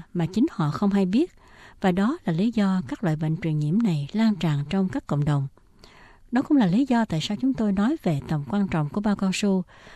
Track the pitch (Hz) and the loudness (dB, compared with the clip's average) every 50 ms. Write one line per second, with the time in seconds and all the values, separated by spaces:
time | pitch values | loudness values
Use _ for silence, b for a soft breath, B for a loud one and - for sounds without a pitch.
0 | - _ - 175 165 165 185 220 262 339 - - 160 147 - - 208 196 196 202 | -6 _ -4 -4 -2 -2 0 0 0 0 0 -2 -2 -2 0 0 0 2 2 2
1 | 190 180 190 247 339 370 - b b b b b b b b b - 190 175 190 | 2 2 2 0 0 0 -4 b b b b b b b b b -2 0 0 2
2 | 196 233 320 359 - 190 160 160 202 240 226 220 202 190 190 185 - - 294 - | 0 0 -2 -2 -4 -2 0 0 0 0 0 0 0 2 0 0 -2 -6 -6 -4
3 | - 165 156 151 160 156 160 175 - 165 151 151 147 147 170 226 233 196 165 147 | -2 -2 -2 0 0 -2 -2 -2 -2 -2 -2 0 0 0 2 2 2 2 0 -2
4 | 143 139 - 214 226 220 208 165 180 165 147 143 147 147 190 196 190 185 - 285 | -2 -4 -2 0 2 2 2 0 0 0 0 0 -2 -2 -2 0 0 0 -2 -6
5 | - - 151 143 147 151 147 143 139 139 - - _ _ b b b b b b | -4 -2 -2 0 0 0 0 0 -2 -4 -8 -16 _ _ b b b b b b
6 | b b b b b b 240 254 - - 311 277 214 170 175 233 285 - 240 233 | b b b b b b -2 -2 0 2 4 4 4 4 4 2 2 2 2 2
7 | 226 - 175 156 - - 208 208 254 269 254 247 220 208 190 196 202 247 320 320 | 2 0 -2 -2 -2 -4 -4 -2 0 0 0 0 0 0 2 2 2 0 0 0
8 | - 190 151 143 - - 160 147 143 - 202 202 196 180 - 165 151 143 - 214 | 0 -2 -2 -2 -2 -2 -4 -4 -4 -2 -2 -2 0 0 0 -2 -2 -2 -2 -2
9 | 208 214 202 - 196 190 180 - - 202 190 185 180 B B B B B B | 0 0 0 0 0 -2 -2 0 0 0 0 0 -2 B B B B B B